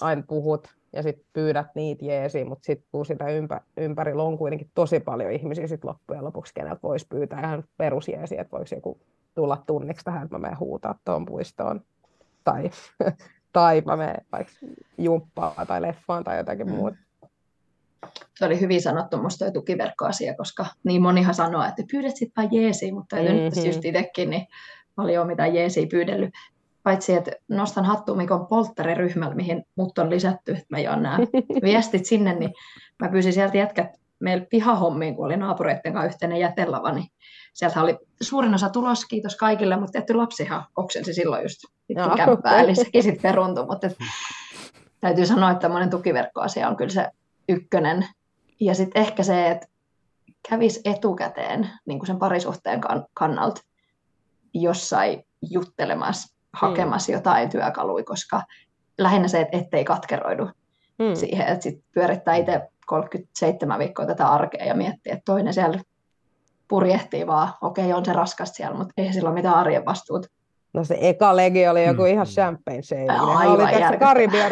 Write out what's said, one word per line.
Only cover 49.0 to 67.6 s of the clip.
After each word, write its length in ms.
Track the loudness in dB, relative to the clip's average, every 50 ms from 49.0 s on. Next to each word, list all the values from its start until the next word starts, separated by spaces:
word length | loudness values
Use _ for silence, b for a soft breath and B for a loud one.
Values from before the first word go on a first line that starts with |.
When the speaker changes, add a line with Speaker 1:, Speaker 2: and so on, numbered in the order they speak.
| 2 2 2 -2 0
Speaker 2:
se, 280 | 2 2 2 2 2
että 160 | 0 -2 -6 -16 _ _ _ _ _ _ _ _ _ _ _ _ -20 _ -8 -4
kävis 320 | -2 2 2 2 2 0 -2
etukäteen, 840 | -4 -2 0 0 -2 -2 0 -4 -6 -6 -6 -6 -4 -2 -2 -4 -4 -6 -12 -10
niinku, 200 | -8 -8 -6 -4
sen 120 | -4 -4 -2
parisuhteen 600 | 0 0 0 0 -2 -4 -8 -6 -6 -4 -4 -4
kan-, 260 | -2 -2 -4 -4 -4 -8 -6
kannalta 460 | -4 -2 -2 0 0 -2 -2 -2 -4 _ _ _ _ _ _ _ _ _ _ _ _ _ _ _ _ _ _ -4
jossain 720 | 0 0 0 0 0 -2 -2 0 0 0 0 0 -4 -8 _ _ -14 -10 -4
juttelemassa, 840 | -2 -2 -4 -4 _ -6 -4 -2 -2 -2 -2 -4 -4 -6 -8 -14 _ _
Speaker 1:
Mm. 200 | _ _ -6 -2
Speaker 2:
hakemassa 520 | -2 0 0 0 0 0 0 -2 -2 -2 -2
jotain 380 | -2 2 2 2 2 2 0
työkaluja, 540 | -2 -2 -2 -2 -2 -4 -4 -2 -2 -4 -4
koska 380 | -6 -8 -10 -8 -4 -4 -6 -6 b b b b b _ _ _ _ _ 0
lähinnä 300 | 2 4 4 4 4 4
se, 120 | 2 2
että 160 | 0 0 -2 -4
ettei 260 | -4 -2 -2 -2 0
katkeroidu 600 | 0 0 -2 -2 -6 -6 -4 -4 -4 -4 -4 -4 -8 -8 _ _ _ _ _ _ _ _ -2
Speaker 1:
Mm. 160 | -2 0 0
Speaker 2:
siihen, 320 | 0 -2 -2 -2 -2 0
että 160 | 0 -2 -2 -2
sit 220 | -6 -8 -10 _ _ -2
pyörittää 400 | 0 2 2 0 0 0 0 2
itse 240 | 2 2 2 0 -2
Speaker 1:
Mm. 60 | -2 -6 _ _ -8
Speaker 2:
kolmekymmentäseitsemän 920 | -4 -2 -2 -2 -4 -8 -12 -12 _ -8 -2 0 0 0 0 -2 -2 -2 -2
viikkoa 280 | -2 -4 -4 -6 -4
tätä 220 | -4 -2 2 2 4
arkea 360 | 4 4 2 0 -4 -4 -4
ja 100 | -2 -2
miettiä, 380 | 0 -2 -2 -4 -8 -8 -8 -8
että 100 | -8 -2
toinen 300 | 0 0 0 0 0 0
siellä 240 | 0 0 0 0 -2 -6 _ _ _ _ _ _ _ _ _ _ _ _ _ _ _ _ 0
purjehtii 580 | 2 4 4 4 4 2 0 -4 -6 -6 -2
vaan. 220 | 0 2 2 2 0 -2 -6